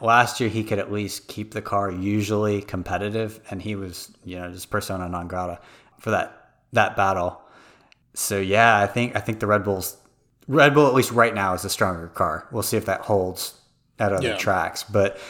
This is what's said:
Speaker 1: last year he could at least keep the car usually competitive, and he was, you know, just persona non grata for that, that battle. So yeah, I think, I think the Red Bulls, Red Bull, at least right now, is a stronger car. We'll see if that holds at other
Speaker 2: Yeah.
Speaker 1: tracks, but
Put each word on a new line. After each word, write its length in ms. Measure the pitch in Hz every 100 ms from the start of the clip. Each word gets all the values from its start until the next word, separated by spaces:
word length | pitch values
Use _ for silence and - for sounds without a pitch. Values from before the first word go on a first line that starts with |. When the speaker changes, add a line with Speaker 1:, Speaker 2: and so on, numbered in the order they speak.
Speaker 1:
last 400 | 117 120 117 -
year 80 | 117
he 160 | 110
could 140 | 104 101
at 120 | 95
least 360 | 104 101 - -
keep 240 | - 107
the 100 | 110
car 280 | - 101 101
usually 720 | 90 98 107 101 104 107 104
competitive, 800 | - 92 90 90 101 110 110 107 -
and 100 | 95
he 140 | 107 101
was, 340 | 92 90 - -
you 140 | 92 90
know, 120 | 90
just 200 | 90 -
persona 380 | 104 - 95 90
non 200 | 87 87
grata 300 | 90 90 85 - - _ _
for 120 | 113
that, 400 | 98 - - _ _ _
that 240 | 117 98 -
battle. 440 | 95 95 90 - - - - _ _ _ _
So 240 | - - 101
yeah, 400 | 95 104 117 104
I 80 | 101
think, 280 | 123 120 117
I 40 |
think 200 | 113 110
the 60 | 104
Red 180 | 107
Bulls, 320 | 98 95 - - _ _ _ _ -
Red 260 | 147 147
Bull, 120 | 143 143
at 80 |
least 180 | 127 110
right 220 | 117 113
now, 200 | 104 98
is 100 | 90
a 60 | 98
stronger 380 | - 101 85 85
car. 380 | - 90 80 -
We'll 120 | 113
see 140 | 101 110
if 100 | 101
that 160 | 95
holds 520 | - 101 92 87 - - _ _ _ -
at 140 | 107
other 160 | 190 127
Speaker 2:
Yeah. 80 | 101
Speaker 1:
tracks, 460 | - 92 80 -
but 360 | - 101 98 -